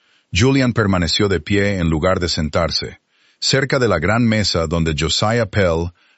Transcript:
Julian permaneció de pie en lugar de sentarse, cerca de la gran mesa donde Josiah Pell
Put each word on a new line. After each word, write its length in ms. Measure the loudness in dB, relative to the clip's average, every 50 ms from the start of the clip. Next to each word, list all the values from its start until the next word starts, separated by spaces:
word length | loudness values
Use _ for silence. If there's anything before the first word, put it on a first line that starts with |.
| _ _ _ _ _ _ -2
Julian 400 | 2 2 2 4 2 2 0 0
permaneció 540 | 0 0 2 2 0 0 0 0 0 0 0
de 120 | 0 -2
pie 380 | -2 -2 -2 0 0 0 0 0
en 100 | 0 0
lugar 320 | 0 0 0 0 0 0
de 100 | -2 -2
sentarse, 680 | -2 -4 -4 -2 -2 -2 -2 -2 -2 -4 -6 -8 -10 -16 _ _ _ _ _ _ _ _
cerca 380 | -4 0 0 0 0 0 0 0
de 100 | 2 2
la 120 | 2 0
gran 260 | 0 0 2 2 2
mesa 400 | 2 2 2 0 0 0 -2 -2
donde 300 | 0 0 0 0 0 0 -2
Josiah 480 | -2 -2 -2 -2 0 0 0 0 -2
Pell 460 | -2 0 0 0 2 2 0 -2 -4 -8 _ _ _ _